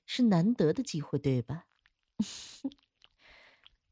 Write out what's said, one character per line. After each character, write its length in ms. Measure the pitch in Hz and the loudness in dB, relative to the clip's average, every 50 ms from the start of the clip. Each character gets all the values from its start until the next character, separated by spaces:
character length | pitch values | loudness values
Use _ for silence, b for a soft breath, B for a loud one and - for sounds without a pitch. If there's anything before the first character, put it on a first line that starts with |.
| b | b
是 180 | - - - 247 | -8 0 2 4
难 300 | 226 190 165 170 220 240 | 4 6 4 4 2 2
得 180 | - 175 151 160 | 4 2 2 2
的 100 | - 247 | 0 -4
机 180 | - - 156 | -4 -6 -6
会， 180 | 147 - - 139 | -6 -4 -6 -2
对 240 | - 139 131 123 117 | 0 0 0 0 -2
吧？ 240 | - 143 165 - _ _ _ _ _ _ _ _ _ _ - | -4 -8 -12 -12 _ _ _ _ _ _ _ _ _ _ -8
<laughs> 600 | 214 - - - - - - - - 269 - _ _ _ _ _ - _ _ b b b b b b b b b b b b _ _ _ | -6 -6 -6 -12 -14 -16 -16 -12 -12 -12 -12 _ _ _ _ _ -20 _ _ b b b b b b b b b b b b _ _ _